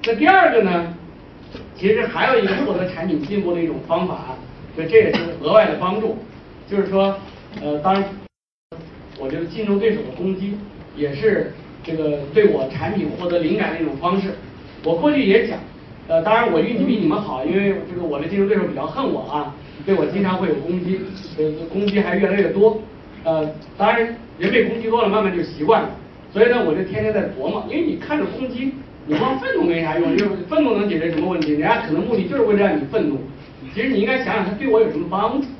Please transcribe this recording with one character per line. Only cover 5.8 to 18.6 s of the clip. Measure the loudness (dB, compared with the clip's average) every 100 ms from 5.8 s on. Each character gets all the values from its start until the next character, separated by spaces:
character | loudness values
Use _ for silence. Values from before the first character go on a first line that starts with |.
帮 | -2 -2
助， | -2 -6 -10 -18 -20 -20 -4
就 | -2
是 | 0
说， | 2 2 0 -10 -18 -16 -8
呃， | -4 0
当 | 2
然， | 2 0 -6 -16 _ _ _ _ -18 -16 -18 -20 -10
我 | -8
觉 | -6
得 | -6
竞 | -4 0
争 | 2
对 | 2 0
手 |
的 | -4 -4
攻 | -2 -2
击 | -4 -6 -10 -16 -18
也 | -4 -4
是 | 2 2 2 -2 -8 -18 -16
这 | -8
个 | -2 -2 -2 0
对 | 4 4
我 | 4 -2
产 | -4 -2
品 | -2 -2 -2
获 | 0
得 | 0
灵 | 2 0
感 | 0
的 | -2
一 |
种 | -4 -2
方 | 0 0
式。 | -2 -6 -12 -18 -18 -6
我 | -2
过 | 2 2
去 | 4
也 | 6 6 4
讲， | -4 -10 -18 -20 -18 0
呃， | 0
当 | 4
然 | 4 4
我 | 2
运 | 2 0
气 |
比 | 2 2
你 | 2
们 | 0
好， | -2 -4
因 | 0 2
为 | 2 0 -4
这 |
个 | -6
我 | -4 -4
的 | -2
竞 | 0
争 | 2
对 |
手 | 2